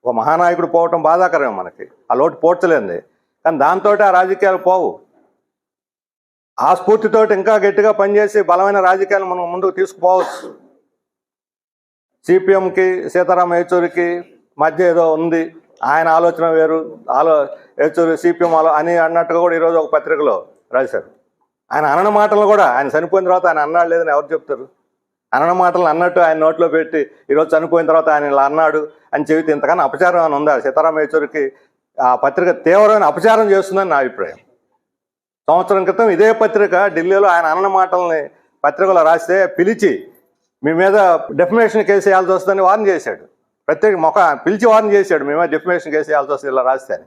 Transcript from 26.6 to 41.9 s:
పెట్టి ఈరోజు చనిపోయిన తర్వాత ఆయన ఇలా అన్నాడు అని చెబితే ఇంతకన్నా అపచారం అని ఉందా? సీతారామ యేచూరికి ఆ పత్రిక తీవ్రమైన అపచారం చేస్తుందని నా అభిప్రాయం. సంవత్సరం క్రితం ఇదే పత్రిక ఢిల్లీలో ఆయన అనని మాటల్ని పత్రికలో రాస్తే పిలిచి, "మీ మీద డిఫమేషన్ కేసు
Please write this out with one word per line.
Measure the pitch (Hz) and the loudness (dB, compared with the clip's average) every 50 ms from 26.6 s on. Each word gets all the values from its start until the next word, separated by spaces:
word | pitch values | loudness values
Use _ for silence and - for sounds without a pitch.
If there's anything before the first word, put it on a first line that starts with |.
| 170 160 | -2 0
పెట్టి | 151 160 160 160 165 156 135 - - _ _ - | 0 -2 -2 -2 -4 -4 -4 -6 -10 _ _ -2
ఈరోజు | 139 151 160 156 160 | 0 0 0 2 0
చనిపోయిన | 156 165 160 170 170 160 | 0 0 0 0 0 2
తర్వాత | 156 160 160 156 165 | 2 2 2 2 2
ఆయన | 151 147 147 | 0 0 0
ఇలా | 143 139 139 135 | 0 0 2 2
అన్నాడు | 139 147 160 160 151 151 156 151 151 - _ _ _ - | 2 2 0 0 0 0 -2 -6 -6 -14 _ _ _ -4
అని | 143 147 143 | -4 -2 0
చెబితే | 156 160 160 156 | -2 0 0 -2
ఇంతకన్నా | 147 143 131 135 139 135 139 | -2 -2 0 -2 0 0 0
అపచారం | 135 - 139 185 180 175 175 165 | -2 -2 0 0 2 2 2 0
అని | 156 143 | 0 -2
ఉందా? | 143 151 151 143 123 | 0 0 0 0 0
సీతారామ | 110 135 131 160 156 160 156 156 | -2 -2 0 0 0 0 0 -2
యేచూరికి | 151 147 156 156 147 139 - 156 139 135 - _ _ _ _ _ _ _ _ - | -4 -2 -2 -4 -4 -2 -4 -6 -6 -6 -6 _ _ _ _ _ _ _ _ -2
ఆ | 127 123 127 | 0 0 2
పత్రిక | 123 - 143 - - 180 180 165 175 - | 2 0 -2 0 0 0 0 -2 0 0
తీవ్రమైన | 160 180 202 214 208 220 208 190 | 2 4 4 4 4 4 2 2
అపచారం | 147 147 175 160 226 226 220 220 202 | 0 0 0 2 2 2 4 2 2
చేస్తుందని | 196 196 190 190 190 196 196 180 | 2 0 0 -2 -4 -4 -2 0
నా | 151 | 0
అభిప్రాయం. | 139 131 123 - - 95 80 73 - _ _ _ _ _ _ _ _ _ _ _ _ _ _ _ _ _ _ _ _ _ - | -2 -2 -4 -6 -8 -10 -10 -10 -18 _ _ _ _ _ _ _ _ _ _ _ _ _ _ _ _ _ _ _ _ _ 0
సంవత్సరం | 160 180 185 - 202 196 185 | 0 0 2 0 -2 0 0
క్రితం | 185 185 190 233 220 | -2 0 0 0 0
ఇదే | 180 160 208 220 | 2 4 2 2
పత్రిక | 226 220 226 208 220 208 208 185 180 180 202 | 4 2 0 0 2 0 0 2 2 0 0
ఢిల్లీలో | 202 156 165 165 180 196 196 208 190 | 0 -2 -2 -2 0 2 2 4 4
ఆయన | 175 170 170 | 2 2 0
అనని | 156 156 180 196 196 | 0 -2 0 -2 0
మాటల్ని | 190 190 185 180 180 180 180 170 165 156 143 147 _ _ _ _ _ _ - | 0 0 0 0 0 -2 -2 -2 -4 -4 -6 -8 _ _ _ _ _ _ -4
పత్రికలో | 143 147 - 196 190 190 175 | -4 0 0 0 2 2 4
రాస్తే | 156 156 165 165 165 - 180 196 185 | 4 4 2 0 0 -2 0 0 0
పిలిచి, | 180 185 - 175 202 226 - 208 175 117 90 - - _ _ _ _ _ _ _ _ _ _ - | 0 0 -2 -2 -2 0 0 0 0 0 -2 -8 -16 _ _ _ _ _ _ _ _ _ _ -4
"మీ | 147 | -2
మీద | 165 170 185 196 196 214 196 180 165 151 - - | 0 2 2 2 4 4 4 4 2 0 -2 -6
డిఫమేషన్ | 139 143 175 175 202 233 226 208 - 220 202 | -2 -2 0 0 2 0 0 2 0 -2 0
కేసు | 190 | 2